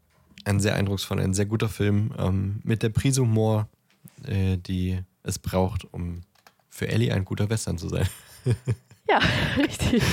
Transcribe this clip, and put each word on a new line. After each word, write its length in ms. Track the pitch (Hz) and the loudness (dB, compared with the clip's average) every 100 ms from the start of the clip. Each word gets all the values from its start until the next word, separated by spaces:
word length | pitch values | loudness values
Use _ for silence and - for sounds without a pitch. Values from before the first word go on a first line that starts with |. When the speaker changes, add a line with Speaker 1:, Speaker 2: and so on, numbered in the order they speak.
| _ _ _ - - | _ _ _ -8 0
Speaker 1:
ein 120 | 101 | 2
sehr 140 | 101 90 | 2 2
eindrucksvoller, 460 | 98 98 - 98 | 0 -2 -2 -2
ein 120 | 95 | 0
sehr 100 | 95 104 | 0 0
guter 220 | 113 110 | 0 -2
Film, 440 | - 104 101 107 - | 0 0 2 0 -2
ähm, 420 | 95 95 98 107 | 0 0 -2 -4
mit 180 | 113 113 | -2 0
der 60 | 113 | 0
Prise 320 | - 135 131 | 2 2 2
Humor, 480 | 120 110 110 107 107 _ _ _ - - | 2 4 4 2 -2 _ _ _ -20 -14
äh, 320 | - 98 95 90 | -4 0 0 0
die 460 | 90 92 92 92 92 _ | -2 -2 -2 -2 -6 _
es 160 | - - | -10 -8
braucht, 540 | - 92 92 - - | -2 0 0 -2 -8
um 300 | - 87 85 - _ - _ _ | -8 -8 -8 -14 _ -20 _ _
für 180 | - - | -8 -2
Ellie 240 | 110 120 | 0 2
ein 120 | 107 | 0
guter 260 | 95 - 104 | -2 -2 -2
Western 260 | 113 - 85 | -2 -4 -6
zu 120 | 85 | -4
sein. 180 | 85 95 - - - | -2 -2 -4 -20 -6
<laughs> 120 | 127 113 - 110 _ - - | -2 -2 -2 -6 _ -8 0
Speaker 2:
Ja, 120 | 381 - - | 2 4 2
<laughs> 180 | - - | 0 0
richtig. 460 | 311 - - 233 - | 0 0 2 2 2